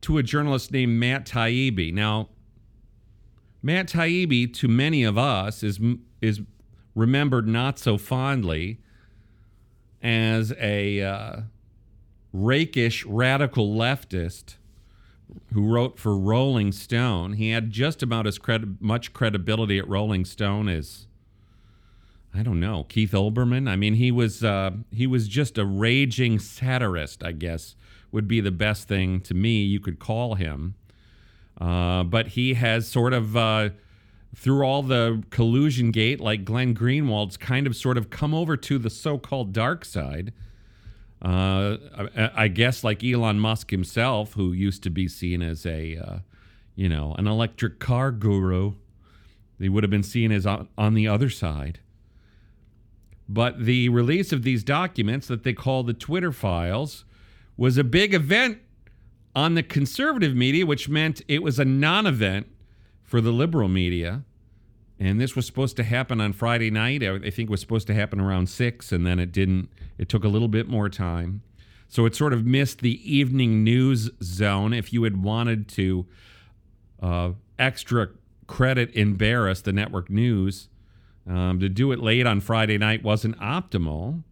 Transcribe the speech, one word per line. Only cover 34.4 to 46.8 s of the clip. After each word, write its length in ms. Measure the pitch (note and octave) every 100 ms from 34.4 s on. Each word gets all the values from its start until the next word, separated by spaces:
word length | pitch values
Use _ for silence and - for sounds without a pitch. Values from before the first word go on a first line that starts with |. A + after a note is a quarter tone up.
| - C#3
all 200 | C#3 C#3
the 400 | C3+ B2+ A#2 A2+ G#2
collusion 580 | - A#2 A#2+ D3+ B2+ A#2+
gate, 300 | A2 A2 C#3
like 260 | A2 A2 F#2+
Glenn 300 | A2+ B2+ A2
Greenwald's 600 | A#2 C#3 C#3+ G#2+ G#2 -
kind 280 | - B2+ C#3
of 100 | A2+
sort 220 | C3 A#2+
of 140 | G#2
come 240 | - D3+ D#3
over 200 | E3 D3
to 220 | - C#3
the 140 | A2+
so-called 600 | - D#3+ C#3+ - C#3 A2
dark 320 | G2 A#2 E3+
side. 480 | - G2 C#2 D2 F#2+ A2+ - - - - - - - -
Uh, 580 | F#2 F#2 F#2+ F#2+ G2+ G#2+ D3 - G#2 -
I, 160 | A2 -
I 120 | A2
guess 340 | F2+ A#2+ B2+
like 200 | A#2 G#2
Elon 360 | A#2+ A#2+ A2+ G#2
Musk 320 | G#2+ A2 -
himself, 600 | G2 E2+ - A#2+ A#2 G#2+
who 180 | - F#2
used 320 | F2+ G2 F#2+
to 80 | F#2+
be 160 | E2 F2+
seen 340 | - F2+ F2
as 240 | E2+ D#2+ F2
a, 320 | D#2+ D#2+ D#2+
uh, 220 | E2+ F#2 F#2 - - - -
you 120 | -